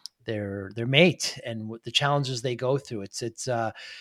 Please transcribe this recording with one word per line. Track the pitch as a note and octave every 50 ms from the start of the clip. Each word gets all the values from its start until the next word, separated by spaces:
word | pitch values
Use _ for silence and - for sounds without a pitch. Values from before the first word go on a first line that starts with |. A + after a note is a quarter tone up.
| _ - - _ _
their, | - A2+ G#2+ G#2 G2 G2 G2+ G2 G2 G#2+
their | A#2 A#2
mate | B2 C3+ C#3+ F3 F3+ D3 - - - - C#3 -
and | B2 A2+ A2 G#2+ A2
what | A2+ A#2 _
the | A#2+
challenges | - - D3 C#3+ C#3+ C#3+ C#3 B2+ C3 A#2
they | A2+ C3 A#2+
go | A2+ B2+ B2+ C#3 C#3
through. | - - B2 G#2
It's, | G2 F#2+ - -
it's, | A#2+ A#2 A2+ - -
uh, | C3 B2 A#2 A2+ A2 G#2 - - - - -